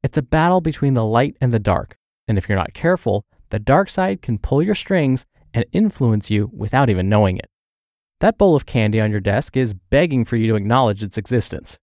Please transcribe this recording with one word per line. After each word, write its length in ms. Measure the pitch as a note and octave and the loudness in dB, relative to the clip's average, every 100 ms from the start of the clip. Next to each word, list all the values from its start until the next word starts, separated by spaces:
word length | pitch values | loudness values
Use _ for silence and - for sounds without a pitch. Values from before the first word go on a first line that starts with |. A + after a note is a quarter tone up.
It's 160 | A#3 - | -2 -4
a 40 | |
battle 380 | C3 D#3 E3+ F#3 | -2 0 2 2
between 320 | E3 D3 C#3+ | 0 -2 0
the 120 | C3 | 0
light 300 | A2 A#2 C#3 - | 2 2 0 0
and 140 | B2+ | 0
the 40 | A#2 | 0
dark, 380 | G2+ F2+ - _ _ _ - | 0 -2 -2 _ _ _ -4
and 80 | G#2 | -4
if 100 | - | 0
you're 120 | G2 | -2
not 160 | - | -2
careful, 500 | - E3 F3+ - G2+ - _ _ | -2 0 0 0 -4 -4 _ _
the 100 | A2 | -6
dark 300 | G#2+ C#3+ G3 | 2 2 2
side 320 | - F#3 G3 | -2 -2 -4
can 160 | - A2 | -4 -6
pull 260 | - C#3 | -2 0
your 120 | F3+ | 0
strings 500 | G3+ - F#3 C#3+ C3 - _ _ | -2 0 0 2 0 -4 _ _
and 100 | A#2 - | -4 -2
influence 580 | - A3 - B2 G#2+ - | 0 0 2 0 0 0
you 200 | G#2+ G2+ | -2 -2
without 380 | - G#2+ C3 C3+ | -6 -2 0 2
even 180 | F#2 F#2+ | 2 2
knowing 300 | G#2 G2+ - | 2 2 0
it. 100 | - _ _ _ _ _ _ _ | -10 _ _ _ _ _ _ _
That 160 | G3 A3+ | -2 2
bowl 180 | G3+ | 4
of 120 | D3+ - | 4 0
candy 340 | B2 G#2+ A2 | 0 0 2
on 100 | G#2+ | 0
your 100 | G#2 | -2
desk 360 | G2+ G#2 C#3 C3 | -2 -2 -2 -2
is 160 | B2 | -2
begging 540 | F#2+ _ C#3 F3+ C3+ A#2 | -4 _ 0 2 0 -2
for 100 | A#2 | 0
you 100 | A2 | 0
to 80 | G#2+ | 0
acknowledge 460 | G2+ B2 A#2+ G#2 | 0 2 2 0
its 140 | G#2 A2 | -6 -8
existence. 640 | G2 B2 - D#2+ - - | -2 -2 -2 -8 -12 -18